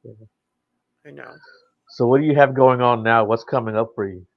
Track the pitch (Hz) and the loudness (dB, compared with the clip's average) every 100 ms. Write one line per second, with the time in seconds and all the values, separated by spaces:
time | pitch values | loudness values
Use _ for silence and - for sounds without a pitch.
0 | 117 110 110 _ _ _ _ _ _ _ | -20 -20 -20 _ _ _ _ _ _ _
1 | 151 139 127 - _ _ _ _ _ - | -20 -20 -20 -20 _ _ _ _ _ -4
2 | 120 131 156 143 139 131 131 127 123 117 | 0 2 2 2 2 4 2 4 0 0
3 | 110 113 107 113 - 135 113 107 113 - | 0 0 0 -4 -4 -6 -4 -4 -6 -6
4 | 101 92 92 | -10 -10 -20